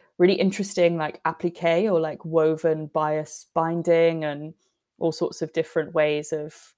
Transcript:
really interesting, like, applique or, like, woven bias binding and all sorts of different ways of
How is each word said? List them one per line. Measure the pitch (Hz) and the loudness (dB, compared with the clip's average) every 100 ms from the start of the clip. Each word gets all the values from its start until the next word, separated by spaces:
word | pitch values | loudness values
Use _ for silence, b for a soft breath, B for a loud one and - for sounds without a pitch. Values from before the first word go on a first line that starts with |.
| b - | b 2
really | 180 | 4
interesting, | 202 190 190 196 - 170 170 | 4 0 0 -2 2 2 2
like, | 151 - | -4 -4
applique | - 165 175 170 165 165 214 | -6 -2 -4 -2 0 2 2
or, | 175 | 2
like, | 160 151 165 | 0 -4 -2
woven | 160 156 156 165 156 156 | 2 4 2 0 -2 -2
bias | 156 151 156 151 - - | -2 0 -2 -4 -10 -6
binding | - 165 170 165 165 165 165 | -2 0 0 2 4 4 2
and | 151 147 151 160 _ _ _ - | -4 -6 -10 -16 _ _ _ -4
all | 165 | -4
sorts | 156 175 - | -2 -4 -4
of | 156 | -6
different | - 160 170 156 | -4 -4 -2 -2
ways | 170 151 151 151 | 0 2 0 -4
of | 156 151 - - | -6 -8 -12 -18